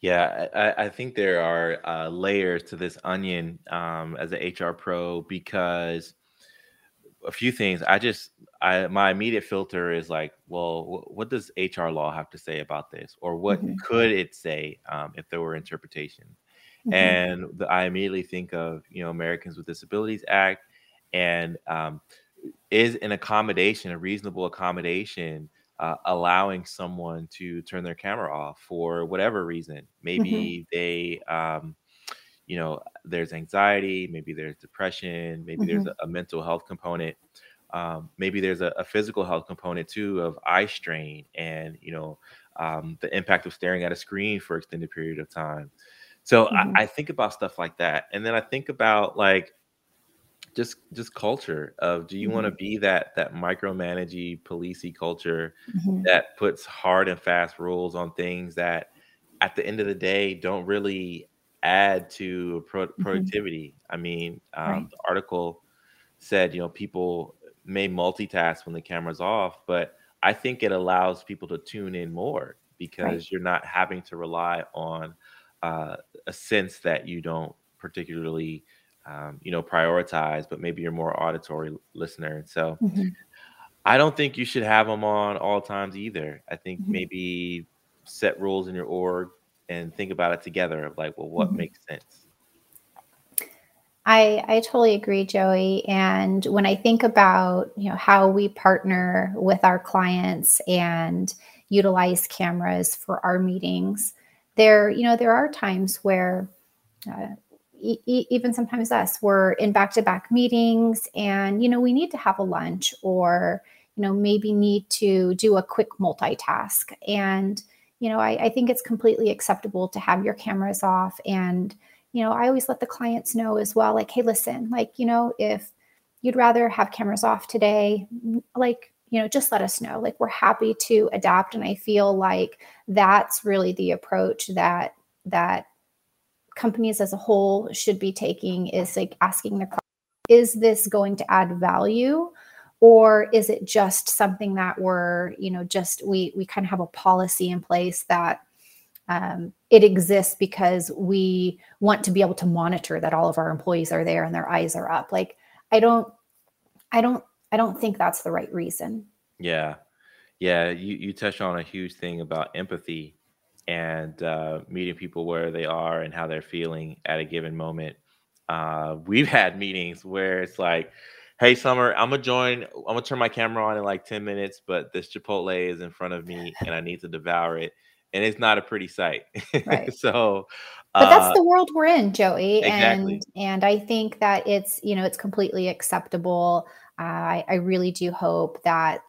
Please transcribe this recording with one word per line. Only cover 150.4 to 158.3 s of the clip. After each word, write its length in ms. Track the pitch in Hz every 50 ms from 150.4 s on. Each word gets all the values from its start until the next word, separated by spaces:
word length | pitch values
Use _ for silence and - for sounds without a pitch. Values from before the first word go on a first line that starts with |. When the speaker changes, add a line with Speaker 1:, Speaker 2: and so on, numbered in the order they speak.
| 196 190 - - 185 180 185 180 165 - -
Speaker 2:
we 640 | - 196 180 196 190 190 185 185 185 180 180 180 - _ - - -
want 240 | 202 208 208 208 -
to 60 | 190
be 100 | 180 196
able 140 | 196 175 175
to 100 | - 175
monitor 560 | 180 170 170 165 170 - 165 - - 160 160
that 140 | 165 160 160
all 160 | 160 170 170
of 80 | 160 160
our 100 | 160 160
employees 420 | 160 - - 185 175 170 165 165
are 140 | 165 165 165
there 200 | 170 165 165 165
and 100 | 165 165
their 120 | 165 160 -
eyes 260 | 175 170 165 160 -
are 160 | - - -
up? 200 | 165 147 - -
Like, 260 | 196 185 190 - - _ _ _ _ _ _ -
I 80 | 226 220
don't, 320 | 226 233 233 226 226 226 - _ _ _ _ _ _ _ _ _ _ _ _ _ _ -
I 80 | 233 233
don't, 240 | 233 247 247 - - _ _ _ _ -
I 40 | 220
don't 240 | 220 202 190 190 -
think 160 | 233 214 196
that's 260 | - 175 175 170 -
the 80 | - 170